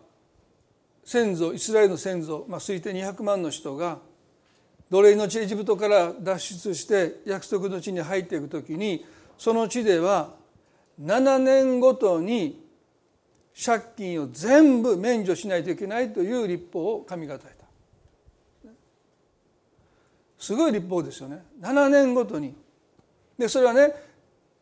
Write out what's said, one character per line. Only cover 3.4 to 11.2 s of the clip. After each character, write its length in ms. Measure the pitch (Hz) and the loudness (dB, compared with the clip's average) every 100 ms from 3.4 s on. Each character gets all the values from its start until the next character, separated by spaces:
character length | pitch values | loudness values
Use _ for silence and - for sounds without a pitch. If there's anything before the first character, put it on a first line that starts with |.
の 80 | 165 | -4
人 260 | - - 139 | -8 -10 -8
が 220 | 170 151 - _ _ _ _ _ _ _ - | -8 -8 -16 _ _ _ _ _ _ _ -2
奴 120 | 185 | 6
隷 120 | 208 | 6
の 140 | 208 208 | 6 2
地 100 | 226 | -4
エ 80 | 202 | -4
ジ 100 | 208 | -4
プ 80 | |
ト 120 | 202 196 | -2 0
か 100 | 208 | 4
ら 240 | 208 170 | 4 2
脱 260 | 240 180 180 | -2 -6 -6
出 340 | - 180 208 | -8 -10 -8
し 100 | 165 | -8
て 360 | - 202 170 - | 0 0 0 -4
約 240 | - 196 - | -8 -8 -4
束 200 | 202 190 | -4 -4
の 120 | 185 | -6
地 120 | 202 | -6
に 80 | 175 | -6
入 200 | 156 196 | -4 -4
っ 40 | |
て 120 | 175 160 | -4 -6
い 40 | |
く 80 | 147 | -6
と 120 | 160 | -10
き 120 | - | -8
に、 340 | 156 208 160 - - - - | -6 -4 -6 -8 -20 -20 -6
そ 160 | 233 | -2
の 140 | 226 220 | 0 0
地 160 | 247 | 0
で 140 | 220 170 | 2 2
は 360 | 180 190 147 - _ _ _ _ _ - | 2 0 -2 -10 _ _ _ _ _ -12
七 400 | 147 226 | -2 2